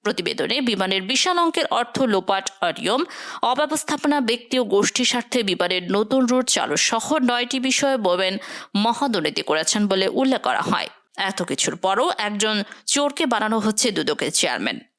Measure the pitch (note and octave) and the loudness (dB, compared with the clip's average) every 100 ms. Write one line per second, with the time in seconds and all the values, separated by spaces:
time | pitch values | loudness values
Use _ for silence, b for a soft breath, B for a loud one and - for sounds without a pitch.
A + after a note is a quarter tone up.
0 | G#3 G3+ F3 D3+ D3+ B3 B3 G3 F#3+ F#3+ | -4 -2 -4 -2 -2 0 0 0 0 -2
1 | F#3+ C4 F4+ F4 E4 E4 D#4 A3+ A#3+ - | -2 0 2 2 2 0 0 0 -2 0
2 | C4 G3 F#3 G3 F#3+ - F3 - E3+ B3 | 2 2 2 -2 -2 -4 -4 -2 -2 0
3 | F4 B B B A#3 C4 D4+ D4+ - D4 | -2 B B B 0 2 0 -2 -2 -2
4 | D4 D4 A#3 A#3+ - C4 G#3 G3+ - - | 0 2 0 -2 0 -2 2 2 2 0
5 | B3 B3 - B3+ G3+ F3+ F3+ F#3 F3+ G3 | 0 0 0 -2 0 0 0 -2 0 0
6 | G#3+ C4 B3 B3+ B3+ - - - - A3+ | 2 2 4 2 2 0 0 0 0 0
7 | - D4+ B3+ A#3+ B3 C4+ C4 B3 C#4 C4+ | 0 2 2 0 -2 -2 0 2 2 2
8 | G3 F3+ F#3 F#3+ B B B G3+ A3 A#3 | 2 2 0 -2 B B B 0 0 0
9 | C#4+ G#3 D#3 - - D#3 D#3+ G#3 G#3 F#3+ | 0 0 0 -2 0 0 2 0 2 2
10 | F#3+ A#3+ C4+ B3+ - B3+ - G3+ E2+ - | 2 2 2 2 0 0 0 -2 -2 -12
11 | _ - G3 G3 F3 C#3 - F3 F#3 G3 | _ -6 -4 -4 -4 -2 -2 0 0 2
12 | D#4+ - G#3 G#3 A3 G#3+ G3 B - C#4+ | 0 0 -4 0 0 0 -4 B -2 0
13 | D4 C#4+ D#4 A3+ G#3+ A3+ G#3+ G#3+ A#3+ F3 | 0 0 0 0 2 0 0 0 0 0
14 | D3 D3 C3+ - E3 B2 A2 G2+ - | -2 -2 -2 0 0 0 -2 -4 -12